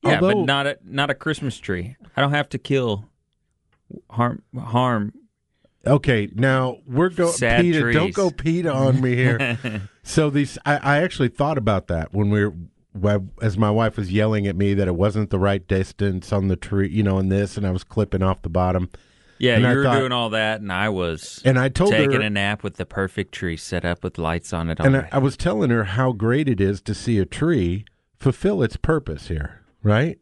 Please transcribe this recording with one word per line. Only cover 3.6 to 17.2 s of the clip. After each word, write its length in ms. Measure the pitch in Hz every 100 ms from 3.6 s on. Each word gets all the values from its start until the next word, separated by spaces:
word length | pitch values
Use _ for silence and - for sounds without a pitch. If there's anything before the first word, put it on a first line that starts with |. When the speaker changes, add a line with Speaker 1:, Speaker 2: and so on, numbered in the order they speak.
| _ _ _ - _
Speaker 1:
harm, 320 | 107 120 - _ 127
harm. 560 | - 117 127 117 104 - _ _ _ _ _ _ -
Speaker 2:
Okay, 420 | 143 139 117 101
now 440 | 101 135 131 127 117 143
we're 220 | 127 180
go-, 220 | 175 170
Speaker 1:
Sad 320 | 165 120 117
Speaker 2:
peta, 180 | 175 160 117
don't 0 |
Speaker 1:
trees. 220 | 147 185 180
Speaker 2:
go 140 | 190
peta 400 | - 147 170 170
on 280 | 135 135 131
me 140 | 127 123
here. 420 | 127 117 135 117
Speaker 1:
<laughs> 240 | 127 107 95 _
Speaker 2:
So 260 | - - 151
these, 280 | 143 139 - -
I, 100 | 143
I 200 | 135 143
actually 300 | 175 - 127
thought 280 | - 143 151
about 300 | 107 98 -
that 260 | 82 78
when 160 | 98 101
we 160 | 104
were, 100 | 104 82 85 _ _ 104
wh-, 220 | 98 104 95 -
as 140 | 113 98
my 140 | 107
wife 260 | 107 113 107
was 140 | 95
yelling 340 | 98 107 110 101
at 80 | 90
me 180 | 101
that 140 | 98 95
it 80 | 87
wasn't 340 | 101 104 104
the 80 | 95
right 260 | 98 98 90
distance 680 | 95 95 - 101 92 -
on 160 | 101 95
the 80 | 90
tree, 320 | - 101 98
you 140 | 95
know, 140 | 101
and 120 | 95